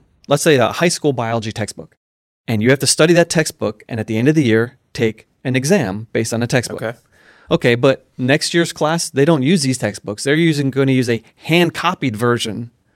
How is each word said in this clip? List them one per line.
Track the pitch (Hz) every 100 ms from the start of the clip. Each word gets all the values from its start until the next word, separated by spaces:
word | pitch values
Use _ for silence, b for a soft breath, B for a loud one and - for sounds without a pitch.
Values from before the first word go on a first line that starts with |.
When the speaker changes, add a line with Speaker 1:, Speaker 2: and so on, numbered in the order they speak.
| _ _ -
Speaker 1:
let's | 143
say, | 170 135
a | 107
high | - 170
school | - 151
biology | 127 113 117 110
textbook, | 107 104 - 80 _ _ _ _ _ -
and | 110
you | 120
have | 139
to | 135
study | - 165 170
that | 170
textbook, | 170 156 - 104 - -
and | 113
at | 107
the | 110
end | 131
of | 160
the |
year, | 123 110 123 _ _
take | - 113 - _ _
an | 135 127
exam | 139 196 113 101 113
based | 113 113
on | 113
a | 120
textbook. | 131 - -
Speaker 2:
Okay. | 113 123 _ b b b b
Speaker 1:
Okay, | 165 127 120
but | 139 131 _ -
next | 127 156 -
year's | 170 165
class, | - 156 165 -
they | 127 143
don't | 151
use | 131 185
these | 135 127
textbooks. | 107 101 95 104
They're | 135 156
using, | 170 143 135
gonna | 135 135
use | 131 120
a | 113 - b
hand-copied | - 165 165 - 170 175 135 107
version | 120 120 110 104 120 _ _